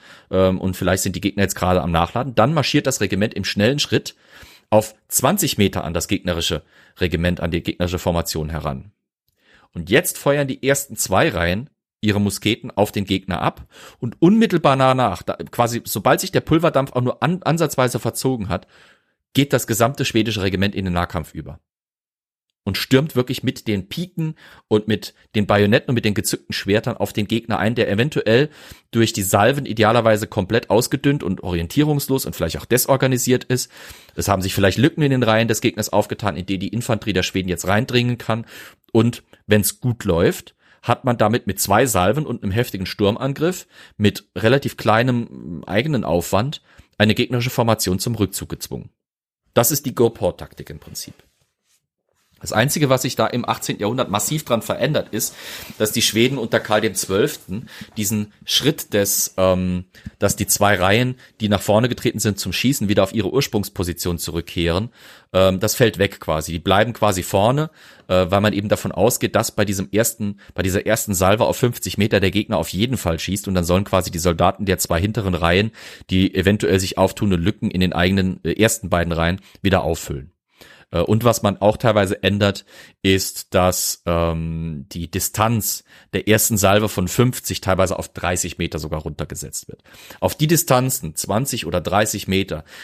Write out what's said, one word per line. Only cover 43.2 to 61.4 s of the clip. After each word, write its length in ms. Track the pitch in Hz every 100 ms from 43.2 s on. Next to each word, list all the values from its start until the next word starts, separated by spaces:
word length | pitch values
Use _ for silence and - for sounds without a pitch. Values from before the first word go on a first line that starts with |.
| 135 135 160 180 - - - -
mit 280 | 104 - _ 92
relativ 400 | 110 139 120 -
kleinem 840 | 113 110 127 120 - 65 65 80 -
eigenen 380 | 101 151 127
Aufwand 580 | - 87 85 95 131 - _ - _ -
eine 160 | 107
gegnerische 360 | 123 117 123 123
Formation 480 | - 117 110 98 92
zum 160 | 120 107
Rückzug 320 | 98 - -
gezwungen. 420 | 80 - 62 - _ _ _ _ _ _
Das 180 | - 120
ist 160 | 143 135
die 80 |
Go-Port-Taktik 760 | 107 117 - 92 - 76 - -
im 80 | 78
Prinzip. 360 | - - - - _ _ _ _ _ _ _ _ _ _ _ _
Das 140 | -
Einzige, 380 | 110 135 160 139
was 100 | 127
sich 160 | 127 -
da 100 | 110
im 220 | 120 110
achtzehnten 320 | 110 - -
Jahrhundert 300 | 101 127 117
massiv 340 | 104 - 156
dran 160 | - 113
verändert, 480 | - - 135 151 -
ist, 240 | - - - - - - -
dass 140 | 214
die 100 | 120
Schweden 340 | - 113 127 135
unter 240 | 113 110
Karl 220 | - 107
dem 120 | 107
Zwölften 760 | 98 - 98 147 - - 101 - - - 110
diesen 380 | 101 107 107 _
Schritt 480 | - - 139 - -
des, 400 | 104 101 - - -
ähm, 480 | 92 92 92 90 90 - - -
dass 180 | 101 -
die 100 | 101
zwei 280 | - 101
Reihen, 420 | 95 92 110 127 127 - -